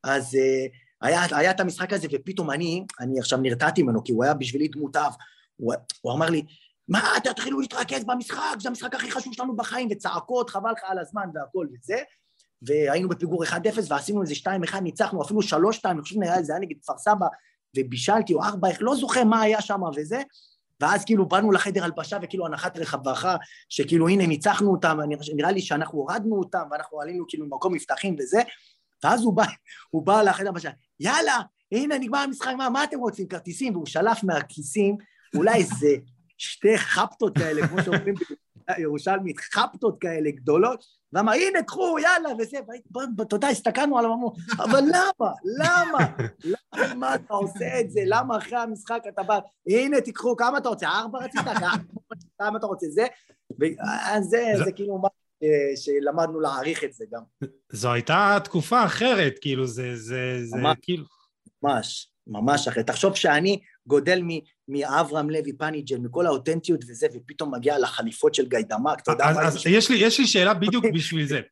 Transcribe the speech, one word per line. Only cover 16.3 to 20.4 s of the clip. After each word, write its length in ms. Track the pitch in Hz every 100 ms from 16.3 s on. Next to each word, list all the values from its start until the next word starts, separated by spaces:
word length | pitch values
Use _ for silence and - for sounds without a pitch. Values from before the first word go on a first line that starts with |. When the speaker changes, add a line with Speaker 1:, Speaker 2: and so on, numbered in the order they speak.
| 180
Speaker 1:
זה 100 | 156
היה 80 | 160
נגד 140 | 190 147
כפר 160 | - 139
סבא, 300 | - 208 175 - _ _ _ 131
ובישלתי, 560 | 131 120 - 220 202
או 100 | 156
ארבע, 260 | 196 202 190 175
לא 160 | 226 269
זוכר 280 | 254 254
מה 180 | 226 226
היה 200 | 214 214
שם 200 | 208 202 175 143
וזה, 240 | 151 233 285 _